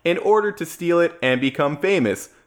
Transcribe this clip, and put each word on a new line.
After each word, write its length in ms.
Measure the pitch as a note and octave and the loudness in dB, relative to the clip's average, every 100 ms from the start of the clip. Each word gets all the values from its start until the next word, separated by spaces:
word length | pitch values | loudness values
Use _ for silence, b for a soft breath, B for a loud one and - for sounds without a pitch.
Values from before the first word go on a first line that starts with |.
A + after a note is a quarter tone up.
in 140 | E3+ F3+ | -2 0
order 340 | G3+ G#3+ G#3 | 2 2 2
to 140 | G3+ E3 | -4 -10
steal 320 | - E3+ E3+ | -6 0 2
it 180 | E3+ - | 2 0
and 180 | B2+ B2+ | -2 0
become 360 | C3+ C3 C#3+ D3 | 0 0 -2 -2
famous, 540 | F#3 F#3+ A2+ F#2+ - b | 0 2 0 -2 -8 b